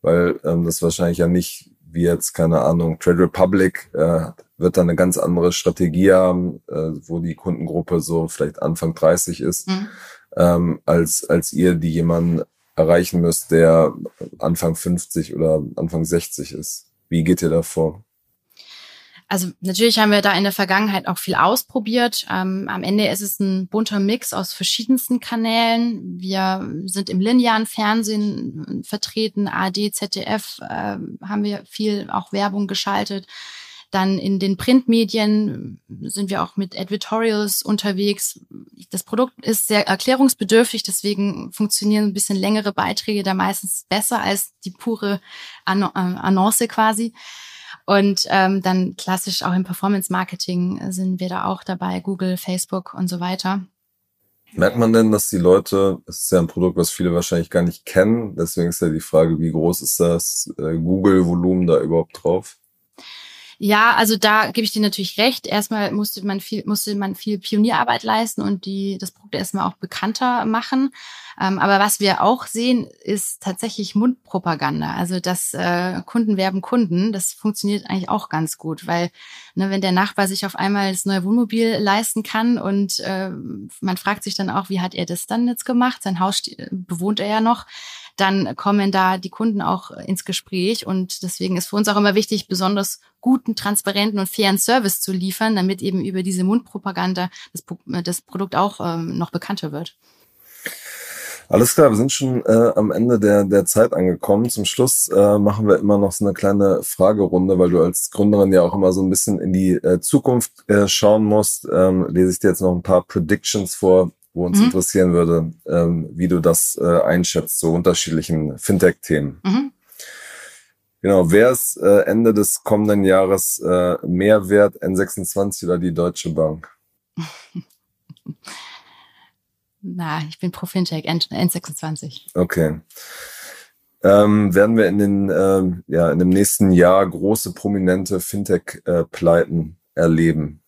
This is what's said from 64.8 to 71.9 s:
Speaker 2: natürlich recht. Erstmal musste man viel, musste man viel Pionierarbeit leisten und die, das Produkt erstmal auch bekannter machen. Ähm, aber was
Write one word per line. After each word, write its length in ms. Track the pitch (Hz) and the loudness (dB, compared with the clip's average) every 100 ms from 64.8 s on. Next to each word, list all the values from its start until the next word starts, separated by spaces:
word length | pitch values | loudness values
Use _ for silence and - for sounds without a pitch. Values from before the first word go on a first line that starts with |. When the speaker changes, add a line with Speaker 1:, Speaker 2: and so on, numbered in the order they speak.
Speaker 2:
natürlich 340 | 208 - 185 - | 0 -2 -8 0
recht. 300 | 233 254 - | 0 0 -4
Erstmal 440 | 208 208 220 202 | -4 -2 -4 -2
musste 320 | 208 208 - | -2 -4 -6
man 180 | 196 196 | -6 -6
viel, 200 | - 214 - | -6 -8 -4
musste 260 | 208 - | -4 -4
man 220 | 202 196 190 | -4 -4 -6
viel 240 | - 202 | -6 -6
Pionierarbeit 640 | - 208 214 - 240 233 | -2 0 2 2 0 -2
leisten 400 | 220 220 226 - | 0 -2 -2 -4
und 220 | 196 196 190 | -4 -4 -6
die, 340 | 196 196 190 | -6 -6 -6
das 100 | 185 | -10
Produkt 240 | _ 208 | _ -10
erstmal 340 | - 185 196 180 | -8 -6 -2 -4
auch 100 | - | -4
bekannter 680 | 180 - 196 220 254 247 220 | -12 -6 -6 -2 -2 0 -2
machen. 460 | 220 - 262 269 - - - - - | -2 -2 -2 -2 -4 -20 -20 -20 -6
Ähm, 160 | 190 196 | -4 0
aber 260 | 196 196 | 2 4
was 160 | 208 | 2